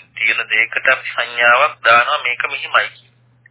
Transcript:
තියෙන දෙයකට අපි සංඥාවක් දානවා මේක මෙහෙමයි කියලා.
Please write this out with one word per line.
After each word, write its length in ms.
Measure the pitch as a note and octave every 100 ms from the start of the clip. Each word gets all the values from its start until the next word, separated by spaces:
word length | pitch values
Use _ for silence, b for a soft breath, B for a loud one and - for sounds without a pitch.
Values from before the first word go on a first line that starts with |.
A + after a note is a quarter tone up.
| -
තියෙන 300 | - A2 A2+
දෙයකට 460 | A2 A2 A2+ - -
අපි 200 | C3 -
සංඥාවක් 680 | - A#2+ A#2+ A#2+ B2 D3+ -
දානවා 400 | A2+ A#2 A#2+ D3
මේක 240 | B2+ A#2+
මෙහෙමයි 460 | D3 C#3 - A#2 G2+
කියලා. 260 | - _ _ _ _ _